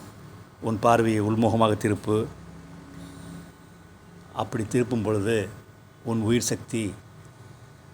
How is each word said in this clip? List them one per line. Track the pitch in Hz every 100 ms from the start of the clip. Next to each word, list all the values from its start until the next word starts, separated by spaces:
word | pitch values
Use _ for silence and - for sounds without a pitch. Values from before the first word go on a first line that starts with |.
| - - - - - -
உன் | 113 113
பார்வையை | 120 117 113 107
உள்முகமாக | 104 110 113 113 110 107
திருப்பு. | 110 101 - 107 110 - - - - - - - - - - - - - - - - - - - -
அப்படி | - 110 117
திருப்பும் | 107 123 117 120
பொழுது, | 107 107 101 110 98 - - - - -
உன் | 120 113
உயிர் | 107 120
சக்தி | - 110 - 117 104 - - - - - - - - - -